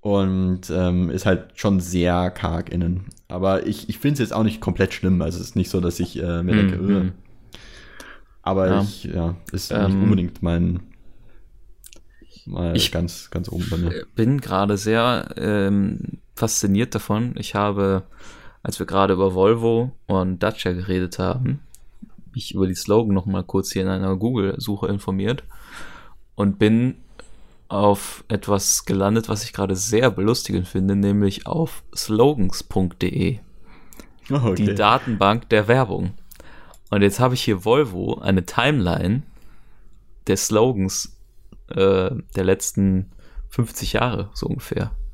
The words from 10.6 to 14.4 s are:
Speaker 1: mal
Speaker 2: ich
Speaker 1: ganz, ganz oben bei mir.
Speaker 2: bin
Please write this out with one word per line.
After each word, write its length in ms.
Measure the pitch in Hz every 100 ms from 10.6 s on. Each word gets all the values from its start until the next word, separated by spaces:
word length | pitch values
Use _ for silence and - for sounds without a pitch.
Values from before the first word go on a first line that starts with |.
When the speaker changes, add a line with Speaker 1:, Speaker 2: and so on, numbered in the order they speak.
| 87 90 - - - - - - - - - - - - - - - -
Speaker 1:
mal 320 | - 87 87 82
Speaker 2:
ich 160 | -
Speaker 1:
ganz, 380 | 85 90 - -
ganz 180 | - 87
oben 180 | - 87
bei 80 | 85
mir. 300 | 85 - -
Speaker 2:
bin 260 | - 113 139